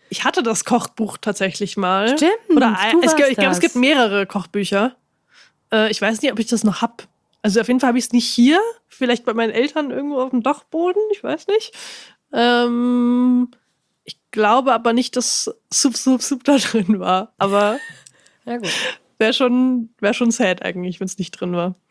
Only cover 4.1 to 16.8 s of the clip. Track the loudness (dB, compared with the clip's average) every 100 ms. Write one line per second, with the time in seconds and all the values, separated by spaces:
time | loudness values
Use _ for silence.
4.1 | 0 -2 -6 -6 -4 -2 0 0 -4 _
5.1 | _ _ _ _ _ _ 0 0 0 -2
6.1 | 0 -2 -2 -2 0 0 0 -4 -6 -20
7.1 | _ _ _ 0 0 2 2 2 0 0
8.1 | 0 2 4 4 4 0 -6 _ -4 -2
9.1 | 0 -2 -2 0 0 -2 -2 -4 -6 -4
10.1 | -4 -2 -2 -2 -4 _ -2 0 0 -2
11.1 | -4 -4 -6 -2 -2 -2 -12 -18 -20 -20
12.1 | _ _ 0 2 2 0 0 0 0 2
13.1 | 2 2 2 0 _ _ _ _ _ -20
14.1 | -20 _ 0 2 4 2 0 2 0 0
15.1 | -4 -2 -4 -6 -10 _ 0 0 0 0
16.1 | 0 0 -2 2 2 2 0